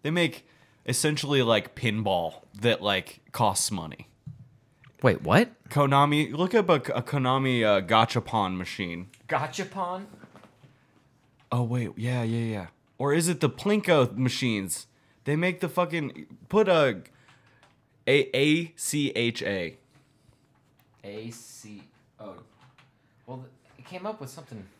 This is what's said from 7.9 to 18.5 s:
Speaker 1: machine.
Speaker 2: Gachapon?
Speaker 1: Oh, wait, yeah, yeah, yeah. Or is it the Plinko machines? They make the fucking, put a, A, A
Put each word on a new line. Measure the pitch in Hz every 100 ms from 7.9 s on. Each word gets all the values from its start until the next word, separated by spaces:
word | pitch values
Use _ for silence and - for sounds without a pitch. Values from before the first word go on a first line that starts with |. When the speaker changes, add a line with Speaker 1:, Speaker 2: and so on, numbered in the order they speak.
| 113 113 120 - 113 95 92
Speaker 1:
machine. | 90 - 92 85 95 - -
Speaker 2:
Gachapon? | 156 151 - 185 196 180 185 202 - - - - _ - _ _ _ _ _ _ _ _
Speaker 1:
Oh, | 123
wait, | 120 123 110 -
yeah, | 117 123
yeah, | 113 117 117
yeah. | 107 85 _ _ _
Or | 139 151
is | 170
it | 175
the | 143
Plinko | - 202 208 190 160 123 107
machines? | 127 - 127 107 95 - - _ _ _ -
They | 151
make | 180 180
the | 180
fucking, | - 175 165 143 - - - -
put | 208 196
a, | 170 139 95 - _ _ _ _ _ _ _ _ _ -
A, | 139 131 123
A | 147